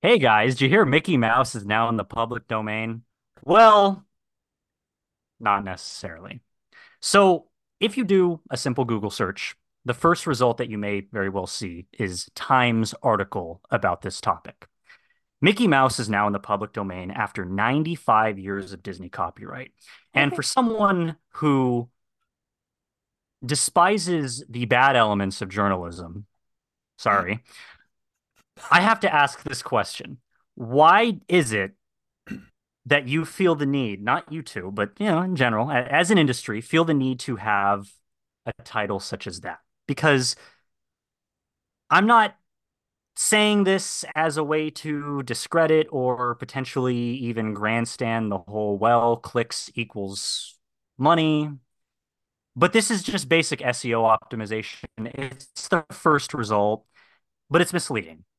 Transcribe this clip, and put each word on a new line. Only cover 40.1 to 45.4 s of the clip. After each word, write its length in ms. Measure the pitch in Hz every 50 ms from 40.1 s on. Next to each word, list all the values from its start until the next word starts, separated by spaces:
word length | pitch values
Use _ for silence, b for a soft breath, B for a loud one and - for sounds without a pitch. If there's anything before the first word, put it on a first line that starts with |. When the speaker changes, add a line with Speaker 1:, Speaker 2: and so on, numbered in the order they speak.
| 147 135 127 127 - b b b b b b b _ _ _ _ _ _ _ _ _ _ _ _ _ _ _ _ _ _ _ _ _ _ _ _
Speaker 1:
I'm 160 | - 170 196
not 300 | 214 240 233 214 202 - _ _ _ _ _ _ _ _ _ _ _ _ _ _ _ _
saying 480 | - - - - 214 214 214 208 208 202
this 420 | 190 190 190 185 - - - - - -
as 220 | 156 160 160 143 151
a 60 | 151
way 260 | 143 151 156 156 156
to 540 | 151 - - 156 151 147 143 147 147 139 135
discredit 640 | 123 120 -